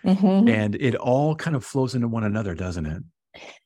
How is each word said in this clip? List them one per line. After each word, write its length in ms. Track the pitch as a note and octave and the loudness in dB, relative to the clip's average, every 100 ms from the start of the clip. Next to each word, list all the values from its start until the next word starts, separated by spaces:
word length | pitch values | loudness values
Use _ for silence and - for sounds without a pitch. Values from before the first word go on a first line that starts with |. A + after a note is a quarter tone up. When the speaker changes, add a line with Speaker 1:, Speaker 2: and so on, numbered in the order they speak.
Speaker 1:
Mm-hmm. 460 | F#3 F#3+ F#3+ G3 - | 0 2 4 4 4
Speaker 2:
And 260 | A2 G#2+ G2+ | 4 0 0
it 200 | C3+ G#2+ | 0 0
all 400 | B2 B2+ D3+ D#3 | 0 2 2 -2
kind 200 | - C#3+ | -4 -4
of 80 | |
flows 320 | - C3+ B2+ B2+ | -4 -2 -2 -2
into 140 | A#2 | -2
one 160 | A2+ G#2+ | -2 -2
another, 280 | G#2 G2+ | -2 -4
doesn't 320 | E2 F#2 E2+ D2+ | -4 -6 -6 -6
it? 180 | E2 - _ _ - - - | -8 -12 _ _ -20 -20 -12